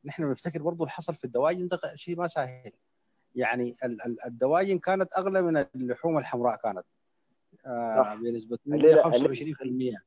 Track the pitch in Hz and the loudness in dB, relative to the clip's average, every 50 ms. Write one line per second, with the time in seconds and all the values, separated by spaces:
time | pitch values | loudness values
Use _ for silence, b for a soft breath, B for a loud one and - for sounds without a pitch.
0 | _ 143 - - 160 143 131 - - 175 151 160 151 165 170 170 165 139 - - | _ -12 -6 -4 -2 -2 -2 -2 -4 -6 -6 -2 -4 -4 -2 -2 -4 -6 -4 -8
1 | - - 160 - - 127 113 120 139 156 175 180 180 180 180 165 - 151 151 147 | -8 -8 -8 -8 -10 -4 -2 2 2 2 2 0 -2 -4 -4 -4 -6 -10 -10 -12
2 | - - 175 170 175 170 - 160 135 127 127 127 127 110 _ _ _ _ _ _ | -10 -8 -6 -4 -4 -4 -2 -4 -4 -6 -8 -14 -18 -20 _ _ _ _ _ _
3 | _ _ _ _ _ _ _ 123 123 110 120 123 123 120 120 - 131 123 117 107 | _ _ _ _ _ _ _ -2 -2 0 0 -2 -2 -4 -4 -6 -6 -6 -6 -6
4 | - 117 117 - - 123 120 117 127 135 151 175 196 196 190 175 - 180 190 190 | -8 -8 -8 -8 -10 -12 -4 -2 0 2 2 2 2 2 0 -2 0 0 0 0
5 | 190 180 - 190 185 196 190 190 180 170 160 151 139 - _ 131 127 123 123 - | 0 -2 -2 -2 -2 0 0 2 2 2 2 0 0 -2 _ -8 -4 -4 -4 -2
6 | - 170 160 151 135 - - 123 120 123 110 107 - 110 98 92 - _ _ _ | -2 0 0 0 -2 -2 -6 0 0 0 0 0 -4 -4 -4 -4 -12 _ _ _
7 | _ _ _ _ _ _ _ _ _ _ _ _ _ 131 123 117 117 117 110 110 | _ _ _ _ _ _ _ _ _ _ _ _ _ -10 -6 -6 -4 0 2 2
8 | 107 104 107 107 117 120 117 117 110 110 120 113 _ 143 147 151 147 156 160 156 | 2 2 0 -6 -4 -4 -4 -6 -6 -8 -10 -10 _ -2 0 6 8 10 10 10
9 | 151 165 - - 139 147 135 - 143 160 147 - 131 127 127 127 127 127 110 104 | 8 6 4 4 4 2 0 0 -6 -8 -8 -6 -6 -6 -4 -2 -2 -4 -4 -6
10 | _ | _